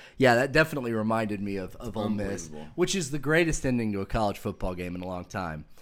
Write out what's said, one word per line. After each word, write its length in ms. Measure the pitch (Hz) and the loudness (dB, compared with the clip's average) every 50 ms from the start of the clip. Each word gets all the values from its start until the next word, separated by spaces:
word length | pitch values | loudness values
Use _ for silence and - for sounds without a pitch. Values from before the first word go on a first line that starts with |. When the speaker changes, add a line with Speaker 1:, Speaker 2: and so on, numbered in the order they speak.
| - - - | -20 -8 0
Speaker 1:
yeah, 180 | - 131 123 117 | 4 6 6 8
that 180 | 117 139 135 | 6 4 4
definitely 400 | 127 156 156 156 151 143 120 117 | 4 4 4 2 0 -4 -2 -2
reminded 480 | 113 110 107 110 113 113 113 104 104 98 | 0 0 2 2 2 2 2 0 -2 -2
me 160 | 101 101 98 | -2 -2 -2
of, 200 | 95 92 - - | -4 -4 -6 -10
of 200 | - 120 113 98 | -10 -10 -6 -4
Ole 120 | 110 104 110 | -2 0 0
Miss, 380 | 104 104 101 98 101 87 82 | 0 0 -2 -2 -4 -6 -8
Speaker 2:
Unbelievable. 260 | 78 76 76 78 76 - | -10 -12 -12 -14 -6 -2
Speaker 1:
which 200 | 165 180 - 196 | 0 0 2 2
is 160 | 196 151 127 | 0 -2 -2
the 80 | 147 143 | -4 -2
greatest 460 | 127 143 156 170 175 160 143 - - | 0 2 4 4 4 4 2 0 0
ending 280 | 135 123 120 113 107 | 2 2 2 2 0
to 80 | 101 98 | 0 -2
a 60 | 98 | -2
college 320 | - - 117 107 101 95 - | 0 0 2 2 2 0 -2
football 360 | - 104 92 - 101 92 90 | -4 -6 -4 -4 -4 -4 -4
game 200 | 87 90 90 90 | -4 -6 -6 -6
in 80 | 90 | -6
a 40 | 90 | -6
long 180 | 92 92 90 90 | -6 -6 -8 -8
time. 400 | - - 101 90 80 78 76 - - - - | -8 -6 -6 -4 -4 -6 -8 -10 -14 -18 -20